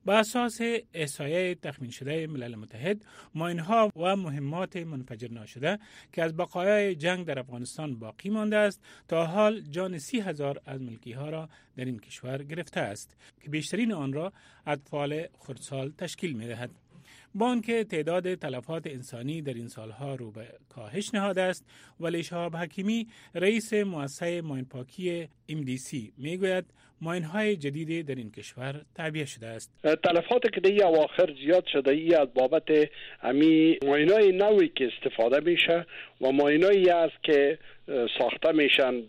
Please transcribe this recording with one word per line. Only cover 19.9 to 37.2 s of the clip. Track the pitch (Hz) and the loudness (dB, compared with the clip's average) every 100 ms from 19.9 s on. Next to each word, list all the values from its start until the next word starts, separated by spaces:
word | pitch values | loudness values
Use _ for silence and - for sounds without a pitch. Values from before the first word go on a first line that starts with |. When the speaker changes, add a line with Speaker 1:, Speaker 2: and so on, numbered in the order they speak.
| 107 143 | -12 -10
Speaker 1:
رو | 131 117 | -10 -12
به | 110 117 - _ | -16 -18 -20 _
کاهش | - 107 156 202 | -18 -10 -8 -4
نهاده | 214 202 185 | -2 0 0
است، | 185 180 _ - - _ | 0 -2 _ -20 -20 _
ولی | 165 170 | -4 -4
شهاب | 160 175 170 | -4 -6 -6
حکیمی، | 165 170 - 196 226 226 - - | -6 -8 -4 -2 -2 -4 -14 -12
رئیس | 170 185 226 220 | 0 2 2 0
مؤسسهٔ | 208 202 165 139 - 170 175 | -2 0 -4 -8 -6 -4 -4
ماین | 160 135 | -6 -6
پاکی | 131 127 127 - 180 170 160 _ - | -8 -12 -14 -6 -6 -4 -8 _ -10
ام | 156 | -8
دی | 135 131 | -4 -6
سی، | - 139 107 - | -6 -10 -10 -12
می‌گوید | 143 185 190 185 175 _ _ _ | -8 -4 -2 -2 -4 _ _ _
ماین‌های | 160 180 156 202 214 | -6 -6 -4 -2 -2
جدیدی | 196 143 143 156 165 | -2 -4 -6 -6 -6
در | 151 | -6
این | 131 107 | -8 -10
کشور | 104 - - 131 143 - | -16 -18 -10 -10 -10 -16
تعبیه | - 160 156 | -10 -8 -6
شده | 139 - 113 | -8 -10 -14
است. | 113 - _ | -14 -16 _
Speaker 2:
تلفات | 151 160 175 170 165 240 233 | 0 4 6 4 4 2 2
که | 202 | 4
در | 185 | 4
این | 208 | 6
اواخر | 185 160 147 - 175 139 | 6 6 4 4 2 2
زیاد | 139 180 180 | 4 4 4
شده، | 151 135 | 2 4
ای | 147 165 | 2 6
از | 165 143 | 6 6
بابت | 127 127 156 - 151 151 - - - | 2 4 2 4 4 4 -2 -18 -6
امی | 117 135 156 160 160 165 | 0 4 6 8 6 4
ماین‌های | 139 147 156 214 202 | 2 4 6 6 6
نوی | 185 208 208 165 | 6 6 6 4
که | - 123 | 2 -2
استفاده | - 135 - 113 139 | -2 -4 2 4 4
می‌شه | 156 170 - 170 170 - - _ | 4 2 4 2 0 -16 -18 _
و | 131 | 2
ماینایی | 135 143 151 185 202 180 | 4 6 6 6 6 6
است | 170 160 - | 6 2 0